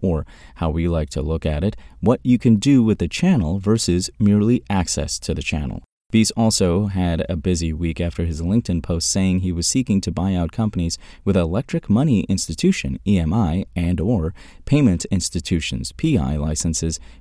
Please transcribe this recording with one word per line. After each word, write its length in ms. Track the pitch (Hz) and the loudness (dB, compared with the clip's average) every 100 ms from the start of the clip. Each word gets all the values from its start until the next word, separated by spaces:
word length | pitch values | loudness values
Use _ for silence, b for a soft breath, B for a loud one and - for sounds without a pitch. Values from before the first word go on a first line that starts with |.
or 240 | 95 80 69 B B - | -2 -2 -4 B B -4
how 140 | 82 | -2
we 180 | 76 85 | 0 0
like 220 | 82 76 | -2 -2
to 120 | 71 | -4
look 200 | 71 80 | -4 -2
at 200 | 80 73 | -2 -2
it, 120 | 98 - b b | -2 -4 b b
what 180 | 107 123 | 0 2
you 140 | 127 123 | 2 2
can 200 | 127 110 | 4 4
do 260 | 131 139 | 4 4
with 160 | 110 101 | 4 2
the 80 | 87 | -2
channel 500 | - 180 156 78 98 | 0 2 2 2 0
versus 540 | 98 117 - 87 95 - | 0 0 2 0 -2 0
merely 420 | 104 104 104 123 - | 2 4 4 2 0
access 480 | 101 82 - 71 - | -2 -2 -4 -4 -6
to 120 | - | -4
the 80 | 76 | -4
channel." 400 | - 76 69 50 - _ _ | -4 -4 -4 -8 -14 _ _
Weiss 160 | 110 110 - | 2 2 2
also 480 | 113 - 92 87 104 | 0 2 2 2 0
had 400 | 95 90 82 - | 0 0 0 -2
a 80 | 85 | -2
busy 380 | 92 87 85 | -2 0 -2
week 260 | 78 85 80 | -2 -4 -2
after 240 | 85 - | -4 -2
his 160 | 85 76 | -4 -2
LinkedIn 440 | 85 110 - 131 | 0 0 0 -2
post 260 | - 85 - | -2 -4 -2
saying 300 | 98 95 92 | 0 2 0
he 120 | 90 | 0
was 140 | 85 85 | -2 -2
seeking 340 | 135 123 98 | -2 0 0
to 120 | - | 0
buy 240 | 85 95 92 | -2 0 0
out 160 | 82 | -2
companies 480 | - 107 95 82 - B B - | -2 -2 -2 -4 -6 B B 0
with 100 | 92 | 0
electric 540 | 82 92 - 165 - | 0 -2 -2 -4 0
money 300 | 101 156 104 - | 2 4 2 0
institution, 720 | 95 - 78 185 190 67 67 - | -2 -4 0 0 0 -4 -4 0
E 100 | 98 | 0
M 160 | 78 | 2
I, 320 | 107 87 87 - - | 0 0 0 -4 -4
and 240 | 87 85 | -2 0
or 360 | 92 117 80 B B B - | 0 0 -2 B B B 0
payment 400 | 147 131 87 - | 4 4 2 0
institutions, 840 | 95 - 87 - 85 - 65 - | -4 -2 -6 -2 -2 -2 -6 -8
P 240 | - 160 123 | -4 0 0
I 220 | 65 76 | 0 -2
licenses 640 | 73 78 85 78 82 78 b b | -2 -2 -2 -2 -4 -6 b b